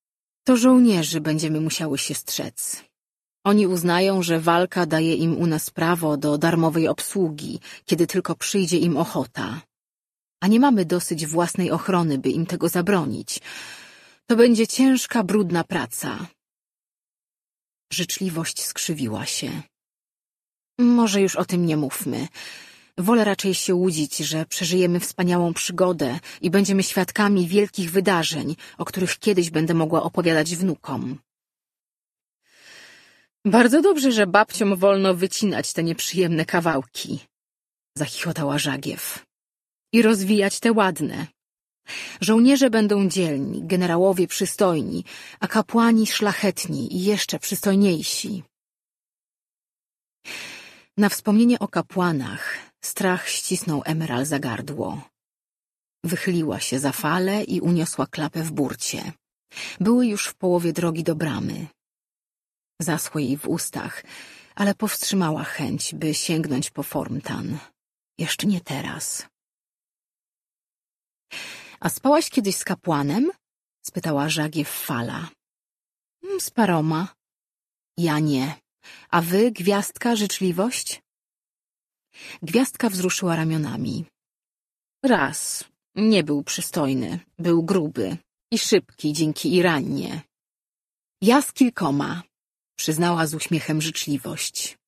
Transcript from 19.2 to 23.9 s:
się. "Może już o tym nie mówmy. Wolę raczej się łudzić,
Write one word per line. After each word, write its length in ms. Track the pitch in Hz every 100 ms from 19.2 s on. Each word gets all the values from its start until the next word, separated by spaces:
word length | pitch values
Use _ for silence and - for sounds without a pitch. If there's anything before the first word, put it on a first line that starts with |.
| -
się. 360 | - 147 156 - _ _ _ _ _ _ _ _ _ _ -
"Może 420 | 240 240 226 196
już 140 | 190 202
o 100 | 185
tym 200 | 180 170
nie 120 | 151
mówmy. 500 | 135 - - 120 147 - - - - - _ -
Wolę 280 | 185 233 208
raczej 280 | 190 196
się 220 | 175 - 180
łudzić, 420 | 185